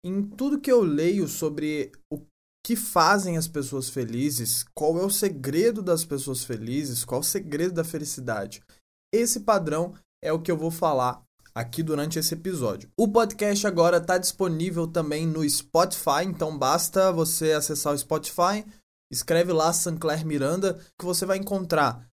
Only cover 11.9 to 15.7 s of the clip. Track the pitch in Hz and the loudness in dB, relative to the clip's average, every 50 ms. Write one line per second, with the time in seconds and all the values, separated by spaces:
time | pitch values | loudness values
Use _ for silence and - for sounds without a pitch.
11.9 | 156 143 147 160 160 165 156 - 165 165 165 190 185 147 123 107 95 - - - | 0 -2 -2 -2 -2 -2 -2 -2 -2 -4 -6 -6 -4 -2 -2 -4 -4 -6 -12 -8
12.9 | _ - 226 214 202 226 226 214 - - 208 208 202 202 214 208 185 170 165 175 | _ 2 2 4 6 4 4 4 0 -2 0 0 0 2 0 0 4 6 6 6
13.9 | 175 170 170 175 185 180 180 - - - 190 180 165 160 170 190 170 170 165 165 | 6 4 4 2 0 2 0 -2 -2 0 0 0 0 0 -2 -2 -2 -2 -4 -2
14.9 | 165 175 156 147 151 151 165 165 156 160 160 143 143 - - _ | -2 -2 -2 0 -2 0 0 0 0 0 0 0 0 -2 -4 _